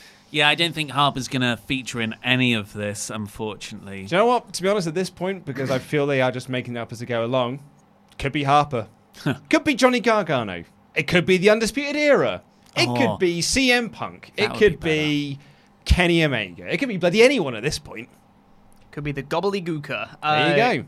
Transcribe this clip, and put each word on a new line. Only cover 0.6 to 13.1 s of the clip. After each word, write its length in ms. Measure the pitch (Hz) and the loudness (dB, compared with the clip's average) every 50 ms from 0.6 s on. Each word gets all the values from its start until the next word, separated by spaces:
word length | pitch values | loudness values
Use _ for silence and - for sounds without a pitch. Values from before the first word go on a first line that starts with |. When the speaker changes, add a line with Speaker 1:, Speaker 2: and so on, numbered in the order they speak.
| 170 165 143 | 0 -2 -2
Speaker 1:
think 160 | 156 151 139 | -4 -8 -4
Harper's 360 | 120 143 143 139 131 135 120 | 0 0 2 2 0 -2 -6
gonna 300 | - 139 127 127 120 117 | -4 -2 -2 0 0 -2
feature 420 | 104 - - 139 131 120 - - 120 | -2 -4 -6 -6 -6 -6 -6 -6 -4
in 140 | 113 110 113 - - | -4 -4 -6 -6 -2
any 300 | 123 127 127 127 123 117 | 0 0 2 2 2 2
of 200 | 107 101 - - | 0 -2 -6 -8
this, 360 | 104 104 104 101 101 - - | -6 -6 -6 -6 -8 -8 -8
unfortunately. 960 | 110 107 104 98 - - 110 107 98 - - - 110 95 90 98 98 95 95 | -8 -8 -10 -10 -10 -8 -8 -8 -8 -10 -14 -16 -16 -16 -14 -12 -12 -12 -6
Speaker 2:
Do 100 | 101 165 | -2 0
you 40 | 190 | 2
know 60 | 220 | 4
what? 260 | 240 247 233 233 - - | 4 2 0 -2 -6 -8
To 80 | - | -4
be 80 | 175 196 | -2 0
honest, 180 | 208 214 165 | 0 0 -2
at 60 | 165 151 | -2 -4
this 160 | 180 185 - | -4 -4 -6
point, 340 | - - 175 190 196 180 - | -6 -6 -6 -6 -6 -6 -8
because 260 | 147 123 135 135 131 | -10 -6 -4 -2 -2
I 80 | 131 127 | -2 -4
feel 260 | - - 151 147 143 | -2 -2 -2 0 0
they 160 | 143 139 131 | 0 2 2
are 100 | 127 127 | 0 0
just 160 | 117 127 - | -2 -4 -6
making 280 | 131 127 127 120 123 120 | -6 -6 -6 -6 -6 -8
it 40 | 117 | -10
up 120 | 117 - | -10 -10
as 80 | 123 110 | -10 -10
they 80 | 127 | -6
go 180 | 117 120 117 117 | -4 -2 -2 -2
along, 360 | 120 131 131 123 120 131 - - - _ _ _ _ _ _ _ _ _ - | 0 0 0 0 -2 -4 -8 -12 -18 _ _ _ _ _ _ _ _ _ -8
could 120 | - 135 | -6 -4
be 120 | 127 151 139 | -4 -2 2
Harper. 440 | 135 143 147 143 143 135 113 101 - - _ _ _ - - | 4 4 4 4 2 -2 -6 -6 -8 -14 _ _ _ -18 -6
Speaker 1:
<laughs> 300 | - 147 127 - - - | -4 -4 -4 -4 -2 0
Speaker 2:
Could 160 | 302 311 302 | 0 2 2
be 80 | 311 269 | 0 2
Johnny 240 | - 262 247 247 240 | 2 2 2 2 2
Gargano. 640 | - 233 220 214 185 156 143 123 113 98 90 85 85 - _ _ _ _ - | 2 2 2 2 0 0 -2 -2 -2 -4 -8 -10 -12 -14 _ _ _ _ -4
It 120 | 160 156 | -4 -2
could 180 | - 175 180 143 | 2 2 2 4
be 100 | 190 185 | 4 4
the 120 | 180 175 208 | 4 6 6
Undisputed 460 | 214 226 226 214 - 277 294 285 285 | 4 4 2 -2 -2 -4 -4 -2 -2
Era. 440 | 302 302 294 269 190 135 107 90 - - _ _ _ _ - - | 2 4 4 4 4 4 2 -2 -4 -8 _ _ _ _ -6 -2
It 100 | 294 349 | 0 0
Speaker 1:
Oh, 80 | - 120 | 2 2
Speaker 2:
could 240 | 123 262 - | 2 2 2